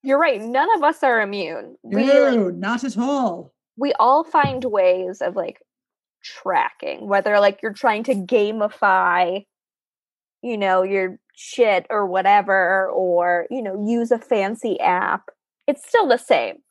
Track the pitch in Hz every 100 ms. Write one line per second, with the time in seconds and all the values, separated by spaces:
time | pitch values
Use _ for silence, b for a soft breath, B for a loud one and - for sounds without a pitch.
0 | 269 277 330 220 226 254 339 427 294 320
1 | 269 233 202 202 160 151 104 - 233 208
2 | 262 285 277 240 185 175 190 233 269 202
3 | 240 285 233 170 151 _ _ - 285 -
4 | 226 285 320 320 277 254 247 208 185 185
5 | 180 196 - 190 170 - _ _ _ _
6 | _ _ - - - 175 - _ - -
7 | 214 196 202 208 202 202 220 208 247 214
8 | 226 202 180 247 208 220 214 - 208 185
9 | 185 175 180 190 - _ _ _ _ _
10 | _ _ _ _ 240 220 196 185 190 196
11 | 185 196 _ _ - - 226 185 - 214
12 | 196 185 190 208 196 190 180 190 190 -
13 | 185 175 175 175 165 254 214 190 208 233
14 | 233 233 - 220 196 226 233 - - 180
15 | - - - _ _ _ - 277 - 480
16 | 339 240 - 143 113 - _